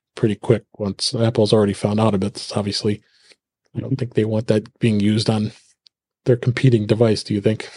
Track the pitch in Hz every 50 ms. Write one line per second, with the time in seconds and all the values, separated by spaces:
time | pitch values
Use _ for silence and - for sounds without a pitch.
0 | _ _ - - - 110 101 - - - 120 101 - _ _ - 104 98 98 -
1 | - - - 113 117 113 113 113 107 104 113 107 104 101 95 - - 104 104 107
2 | 110 110 104 95 98 101 - - - - - 113 101 101 98 - - 110 104 104
3 | _ _ _ _ _ _ _ _ _ _ _ _ _ _ - - 107 113 135 -
4 | - 117 - 120 107 110 110 110 113 - 107 110 104 - _ - - 117 107 104
5 | 101 104 107 113 107 - 113 107 107 104 - - _ _ _ _ _ _ _ _
6 | _ _ _ _ - - 123 120 - 127 120 - - 131 117 110 104 104 120 107
7 | 120 113 104 - - - 107 101 101 113 110 - - - -